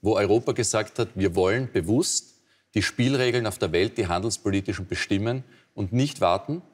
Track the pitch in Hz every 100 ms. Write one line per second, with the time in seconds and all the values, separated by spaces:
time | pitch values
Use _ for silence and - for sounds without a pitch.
0 | 98 101 101 110 120 123 113 110 107 -
1 | 113 - 95 87 92 113 131 - 80 117
2 | - - - _ _ _ _ - - -
3 | 123 139 127 123 110 98 95 85 107 -
4 | 95 87 110 - 104 98 95 98 90 87
5 | - 98 110 131 131 - _ - 95 113
6 | 143 - 90 92 - 160 -